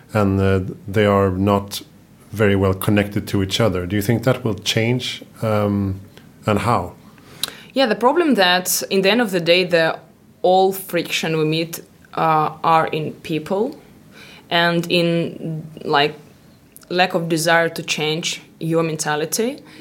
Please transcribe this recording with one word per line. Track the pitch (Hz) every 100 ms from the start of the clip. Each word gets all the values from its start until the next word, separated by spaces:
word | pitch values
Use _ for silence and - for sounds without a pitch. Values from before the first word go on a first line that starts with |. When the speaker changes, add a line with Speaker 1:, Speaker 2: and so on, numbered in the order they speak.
| -
Speaker 1:
and, | 110 101 98
uh, | 95 95 92 - 101
they | 98 104
are | 101 98
not | 92 98 101 101 - - - - - -
very | 101 107 98
well | 95 95
connected | - 104 101 107 -
to | 104
each | 95 -
other. | 113 90 90
Do | 104
you |
think | 101 117
that | 120 123 117
will | 95
change, | - - 113 123 - - - -
um, | 113 104 104 101 98 95 - - - - -
and | 104
how? | 104 113 90 - - - - - - - -
Speaker 2:
Yeah, | - 262
the | 208
problem | 240 302 330 214
that | 180 180 180 - -
in | 196
the | 190
end | 226
of | 226
the | 180
day, | 165 180 180
the | 170 160 - - _ - _
all | 175 185 190
friction | 196 - 175 156 - 175 160
we |
meet, | 156 160 165 - - _ -
uh, | - 160 156 151 -
are | 160 160 156
in | 160 151 123
people | - 156 151 196 247 - - - - - - - -
and | 170 170 170 170
in, | 175 170 170 165 - 165 156 151 -
like, | - 151 147 151 - - - - _ _ -
lack | 180 185 185
of | 165
desire | 165 156 165 165
to | 165
change | 160 - 156 156 160 - - -
your | 160 165
mentality. | 165 156 160 151 156 - 226 294 - -